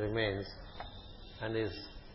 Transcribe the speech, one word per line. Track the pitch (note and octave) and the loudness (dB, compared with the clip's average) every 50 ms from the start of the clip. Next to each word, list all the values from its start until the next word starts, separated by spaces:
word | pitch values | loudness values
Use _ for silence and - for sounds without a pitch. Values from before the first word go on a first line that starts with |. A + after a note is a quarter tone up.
remains | G#2+ G#2 G#2+ A2+ A2 G2+ F#2+ G2+ G2 - - - - - - - - - - - - - - - - - - - | 2 4 6 6 6 6 6 4 0 -2 -6 -10 -10 -10 -8 -8 -8 -8 -10 -12 -12 -12 -12 -12 -12 -12 -6 -4
and | A2 A2 A2 A2+ | 0 2 4 4
is | A2 G2 F2 G2+ - - - - - - | 4 2 0 -2 -8 -10 -12 -12 -12 -12